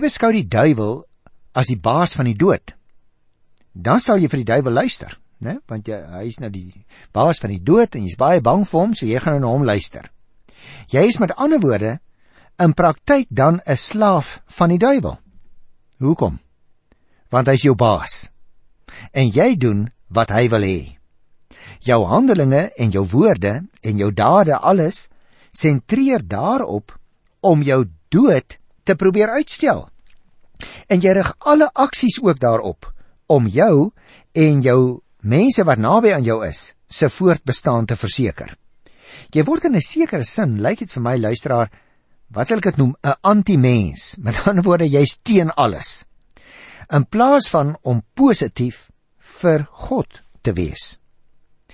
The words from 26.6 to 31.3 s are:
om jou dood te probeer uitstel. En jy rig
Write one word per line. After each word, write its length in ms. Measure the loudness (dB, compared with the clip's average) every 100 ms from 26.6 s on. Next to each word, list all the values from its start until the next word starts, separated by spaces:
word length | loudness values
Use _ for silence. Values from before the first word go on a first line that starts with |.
| -4 -8 -10 -18 -20 _ _ _
om 220 | 2 2
jou 220 | 2 0 0 -6 _
dood 500 | 2 4 2 -2 -14 _ _ -4
te 100 | 0
probeer 380 | 2 2 0 0
uitstel. 540 | -4 -2 0 -2 -6 -20 -20 -20 _ _ _ -20 -18 -18 -2
En 160 | 2
jy 120 | 4 2
rig 140 | 0